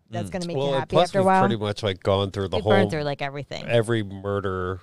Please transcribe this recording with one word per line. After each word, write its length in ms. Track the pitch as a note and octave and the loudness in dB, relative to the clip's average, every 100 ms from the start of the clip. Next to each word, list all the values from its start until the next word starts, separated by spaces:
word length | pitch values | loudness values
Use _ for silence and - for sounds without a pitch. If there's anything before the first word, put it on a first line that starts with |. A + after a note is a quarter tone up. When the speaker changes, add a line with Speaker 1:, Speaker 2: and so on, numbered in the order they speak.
| _ | _
Speaker 1:
that's 180 | A#2 G#2 | -8 -6
Speaker 2:
Mm. 40 | |
Speaker 1:
gonna 120 | F#3 F3 | -6 -4
make 100 | D#3 | -2
Speaker 3:
Well, 100 | C#3 | 0
Speaker 1:
you 40 | |
Speaker 3:
and 60 | C3+ | -2
Speaker 1:
happy 140 | D#3+ D#3 | 0 2
Speaker 3:
plus 140 | F3 | 2
Speaker 1:
after 100 | G3 | 4
a 20 | |
Speaker 3:
we've 40 | F#3+ | 4
Speaker 1:
while. 140 | F#3+ F#3+ | 4 4
Speaker 3:
pretty 80 | A2+ | 2
much, 200 | G#2 G#2 | -2 -2
like, 200 | G#2+ F#2+ | -2 -2
gone 260 | - G2 G2 | 2 2 2
through 180 | G2 G2 | -2 -2
the 80 | F2+ | -2
Speaker 1:
We've 80 | F#2 | 2
burned 160 | G#2 | 4
Speaker 3:
whole 60 | - | 2
Speaker 1:
through, 120 | D#3 | 0
like, 180 | D3 C#3+ | -4 -6
everything. 420 | C#3+ C#3 C#3 - - | -6 -8 -10 -12 0
Speaker 3:
every 380 | A#2 A2 A#2 | 0 2 0
murder 760 | G2+ G2 G2 G2+ G2 F#2 F#2 F#2 | -2 -6 -4 -2 -2 -4 -4 -6